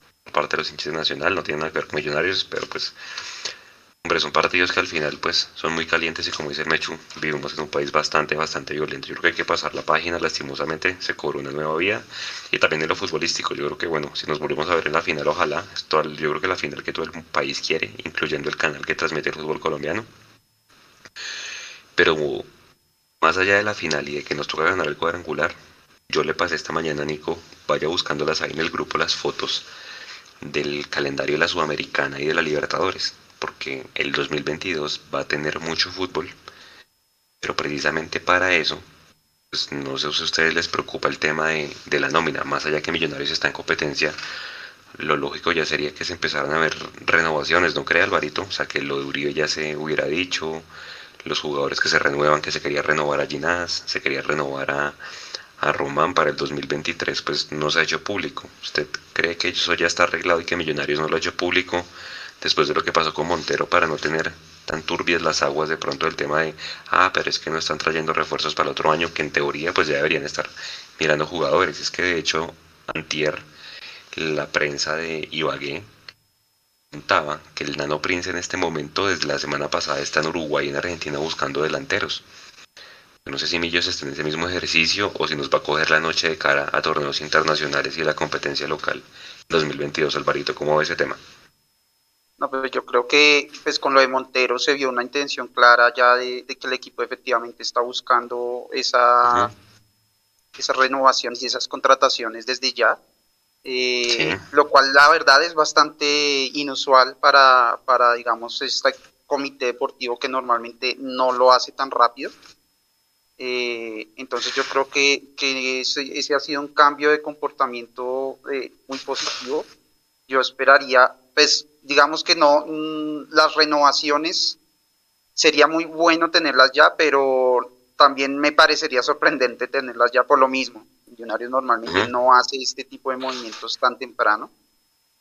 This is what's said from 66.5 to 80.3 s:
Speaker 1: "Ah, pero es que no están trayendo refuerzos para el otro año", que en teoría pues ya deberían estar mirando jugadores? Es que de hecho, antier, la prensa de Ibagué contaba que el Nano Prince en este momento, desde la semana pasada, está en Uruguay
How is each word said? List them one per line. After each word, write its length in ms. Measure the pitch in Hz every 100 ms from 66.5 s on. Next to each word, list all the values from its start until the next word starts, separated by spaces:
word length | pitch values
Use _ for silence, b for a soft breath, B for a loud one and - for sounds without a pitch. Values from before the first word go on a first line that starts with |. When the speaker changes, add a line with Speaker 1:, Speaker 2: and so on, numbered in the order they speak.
| 78 B B -
Speaker 1:
"Ah, 180 | 87 92
pero 160 | - 82
es 100 | -
que 100 | 80
no 80 | 80
están 200 | 80 76
trayendo 340 | 82 80 78
refuerzos 420 | 80 78 71 78
para 140 | 73 73
el 40 |
otro 180 | 71 78
año", 200 | 78 85
que 100 | -
en 100 | 76
teoría 420 | 71 71 73 82
pues 140 | 92 78
ya 80 | 71
deberían 280 | 78 78
estar 240 | 71 - - - B B B -
mirando 260 | 80 76 76
jugadores? 540 | 87 71 80 87 73
Es 100 | -
que 120 | -
de 140 | 90 85
hecho, 380 | 78 80 82 - - _ -
antier, 480 | 80 76 76 76 - - B B B B B B
la 320 | - 80 76 71
prensa 500 | - 73 71 76 78
de 320 | 82 80 78
Ibagué 520 | 78 76 67 71 76 104 _ - - _ _ _ _ _ _ _
contaba 500 | - - 92 73 76 -
que 100 | -
el 120 | 73 71
Nano 240 | 71 76
Prince 300 | - 90 90
en 80 | 87
este 180 | - 92
momento, 520 | 85 80 73 90 98
desde 180 | 82 73
la 120 | 71
semana 300 | 73 71 73
pasada, 320 | 85 80 69
está 200 | 73 80
en 80 |
Uruguay 380 | 78